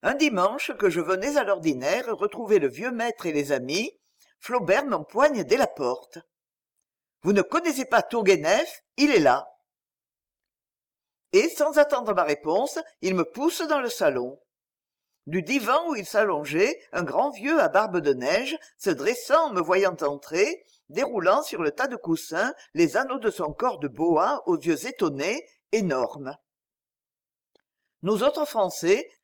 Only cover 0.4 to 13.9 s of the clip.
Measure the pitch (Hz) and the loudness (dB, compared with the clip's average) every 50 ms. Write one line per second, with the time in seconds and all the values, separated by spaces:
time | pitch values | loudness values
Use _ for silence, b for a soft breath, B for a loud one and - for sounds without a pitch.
0.4 | 180 202 226 285 - - 269 - 202 196 156 170 165 156 190 185 196 277 294 294 | 2 2 0 -2 -6 -8 -4 0 0 2 2 0 0 0 -2 0 0 0 0 0
1.4 | 240 196 202 180 165 160 143 127 127 143 180 240 247 233 220 - 196 208 - - | 2 2 0 0 0 -2 -2 0 0 0 0 0 -2 -4 -4 -2 -4 -4 -4 -6
2.4 | 233 202 214 196 147 135 - 151 202 233 247 226 233 240 226 - - 175 151 147 | 0 2 4 4 4 2 -2 -2 -6 -6 -4 -2 -4 -4 -4 -4 -6 -2 -2 -2
3.4 | 147 139 147 131 127 127 151 190 226 302 - _ _ _ _ _ _ _ _ _ | 0 0 -2 -2 -2 -2 -2 -2 -4 -4 -8 _ _ _ _ _ _ _ _ _
4.4 | - - 240 247 196 165 190 247 277 285 214 165 156 - - 214 269 302 294 226 | -10 -4 -4 -2 2 2 2 2 2 0 -4 -4 -6 -6 0 2 2 2 2 0
5.4 | 170 131 208 262 247 - - - 143 123 127 - - _ - 170 - _ _ _ | 0 0 2 2 2 -2 -2 -4 -2 -2 -4 -4 -8 _ -20 -20 -20 _ _ _
6.4 | _ _ _ _ _ _ _ _ _ _ _ _ _ _ _ _ _ 165 208 202 | _ _ _ _ _ _ _ _ _ _ _ _ _ _ _ _ _ 2 2 2
7.4 | 185 - - 330 339 339 277 262 254 - - 226 - - - 240 214 185 190 160 | 2 2 0 0 0 0 -2 -2 -2 2 2 2 2 2 -4 0 4 4 4 4
8.4 | 151 160 196 247 330 330 - - _ _ _ - 277 294 277 202 151 131 123 139 | 4 2 2 2 0 -4 -8 -18 _ _ _ 2 2 4 6 6 6 6 4 4
9.4 | - - - _ _ _ _ _ _ _ _ _ _ _ _ _ _ _ _ _ | 0 -8 -20 _ _ _ _ _ _ _ _ _ _ _ _ _ _ _ _ _
10.4 | _ _ _ _ _ _ _ _ _ _ _ _ _ _ _ _ _ _ - 190 | _ _ _ _ _ _ _ _ _ _ _ _ _ _ _ _ _ _ 4 4
11.4 | 247 330 - - 294 302 302 302 294 294 294 262 240 220 202 180 170 151 147 147 | 4 4 0 0 -2 2 4 4 4 4 2 -2 -2 -2 0 0 2 0 0 -2
12.4 | - 156 165 202 254 - - - - B B B - 185 185 180 165 165 - 240 | 0 0 0 0 0 -2 -4 -8 -10 B B B -4 -2 0 0 0 -2 -2 -2
13.4 | 277 330 339 - 339 302 302 285 254 233 | -2 -2 -2 -2 -2 -2 0 0 0 -4